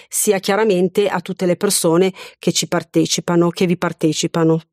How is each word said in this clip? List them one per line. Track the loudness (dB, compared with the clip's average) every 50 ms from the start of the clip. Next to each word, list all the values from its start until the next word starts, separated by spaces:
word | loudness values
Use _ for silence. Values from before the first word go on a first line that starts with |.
| -16
sia | -8 -6 -2 0 2 0 0
chiaramente | 0 -2 0 0 2 2 2 2 2 0 0 0 0 0
a | -2 -4
tutte | -6 -6 -6 -4 -2
le | -2 -2
persone | 0 0 -2 0 0 2 2 4 4 2 0 -2 -6 -18 -20 -12 -6
che | -4 -2
ci | -2 -2 -2 -2
partecipano, | -4 -4 -4 _ 0 0 0 0 -2 -4 -2 0 2 2 2 2
che | 0 0 0
vi | 0 0
partecipano. | -2 -2 -6 -4 -2 -2 -2 0 0 -4 -2 0 2 2 2 2 0 -2 _